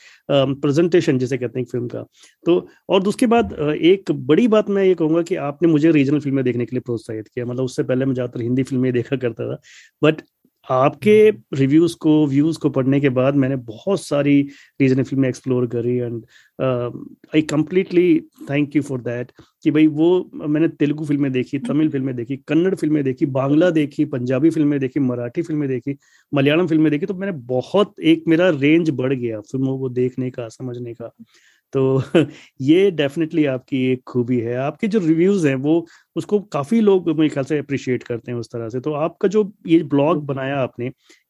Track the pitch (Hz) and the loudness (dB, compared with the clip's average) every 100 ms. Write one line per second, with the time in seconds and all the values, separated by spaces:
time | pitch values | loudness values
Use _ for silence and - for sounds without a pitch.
0 | - _ - 143 135 139 147 143 175 175 | -20 _ -8 -6 -4 -4 -2 0 0 0
1 | 156 131 127 131 120 131 123 123 120 117 | 0 -2 -2 -6 -6 -8 -8 -6 -8 -10
2 | 113 _ _ _ - 180 180 _ - 180 | -16 _ _ _ 0 0 0 _ 0 0
3 | 190 - 247 233 202 - 147 151 165 196 | 2 0 2 2 0 -2 -4 2 4 2
4 | 190 147 127 160 240 214 208 196 190 175 | 0 -6 2 2 4 2 2 2 2 2
5 | 156 165 170 170 143 143 170 151 160 156 | 2 0 -2 -4 -6 0 2 4 4 4
6 | 135 147 143 135 127 120 120 127 120 113 | 4 0 0 -2 0 -2 -4 -6 -4 -8
7 | - 110 107 - 120 123 127 - 127 127 | -6 -12 -10 -10 -8 -4 -4 -4 -2 0
8 | 135 127 120 127 117 127 131 131 127 123 | 0 -2 -4 -6 -2 -2 -2 0 0 0
9 | 117 131 123 113 117 139 _ - - - | -2 -4 -4 -6 -8 -10 _ -20 -20 0
10 | 147 156 - _ _ _ - 127 139 147 | 0 0 -6 _ _ _ -4 2 2 2
11 | 208 214 214 120 - 143 135 156 170 165 | 4 6 6 2 -6 -2 2 4 2 0
12 | 160 151 147 139 160 156 147 135 131 139 | 2 2 2 2 0 0 -2 0 0 2
13 | 139 123 131 143 131 135 117 104 190 190 | 2 2 0 2 0 -2 -8 -10 -4 -4
14 | - 143 143 143 139 - - - 135 131 | -2 -2 2 2 2 -6 -16 -2 2 2
15 | 131 135 131 120 135 123 123 120 120 123 | 0 0 -2 -2 -4 -2 -2 -4 -2 -2
16 | 120 117 - _ _ - 131 123 120 131 | -4 -8 -14 _ _ -6 -4 -2 -6 -10
17 | - - _ 160 156 151 156 180 185 175 | -18 -20 _ -2 0 -2 0 -2 0 2
18 | 180 160 - _ - 143 143 151 139 127 | 2 2 -2 _ -6 -4 0 -2 -2 -6
19 | 120 120 123 _ - _ 160 147 156 147 | -6 -8 -10 _ -20 _ 0 4 4 4
20 | 170 180 - - 156 151 165 165 143 151 | 2 2 -2 -10 -2 0 0 0 -2 -2
21 | 151 143 143 127 123 139 123 143 156 135 | -2 0 0 -2 -4 -6 -4 0 0 -2
22 | 131 123 117 139 - 151 185 170 156 151 | -4 -6 -6 -8 -2 0 2 0 0 0
23 | 135 127 156 131 139 147 180 160 143 - | 0 -2 -2 0 0 4 4 2 -2 -2
24 | 151 139 123 131 160 160 147 143 131 147 | -4 -4 -2 0 0 2 0 0 -2 -2
25 | 131 123 120 170 165 151 143 127 139 139 | -2 -2 -6 -6 -6 -4 -2 -4 -6 -10
26 | _ _ - 143 139 156 180 160 156 147 | _ _ -4 0 2 2 2 2 2 2
27 | - 185 196 160 120 127 - 190 202 - | -4 -6 -6 -8 -4 -4 0 0 0 0
28 | 165 165 165 160 185 143 143 165 160 127 | 2 2 2 2 2 2 4 4 2 -2
29 | 131 131 120 107 - 131 135 135 131 123 | -2 -2 -4 -6 -8 -4 -2 -2 -4 -2
30 | 123 127 127 127 117 - 127 120 120 113 | -2 -2 -8 -8 -12 -12 -12 -12 -12 -14
31 | 113 _ - _ _ _ _ 135 131 131 | -16 _ -20 _ _ _ _ 0 2 2
32 | 127 175 143 - - - 135 170 196 160 | 2 2 2 -4 -20 -6 2 4 4 2
33 | 139 170 156 170 147 127 - 135 127 127 | -2 -2 -4 0 0 -2 -4 -2 0 -2
34 | - 123 120 123 113 123 139 156 220 214 | -4 -4 0 -2 -2 -4 -6 -4 -2 0
35 | 160 160 185 202 151 131 143 170 165 - | 2 2 2 2 0 0 0 0 -2 -16
36 | _ 170 - 208 190 147 139 226 208 190 | _ -10 -4 -4 -2 -6 0 2 4 2
37 | 165 151 151 143 131 151 - 135 - 120 | 2 0 0 0 -4 -4 -4 -6 -4 -4
38 | - 120 - 120 113 120 113 123 151 147 | -4 -10 -8 -10 -8 -10 -8 -8 -6 -4
39 | 165 - 196 208 202 - - 165 147 143 | -4 -2 -2 0 -2 -6 2 2 4 0
40 | 143 151 143 135 135 139 123 - 123 - | 2 0 -4 -6 -4 -4 -4 -6 -10 -10
41 | _ - - | _ -20 -6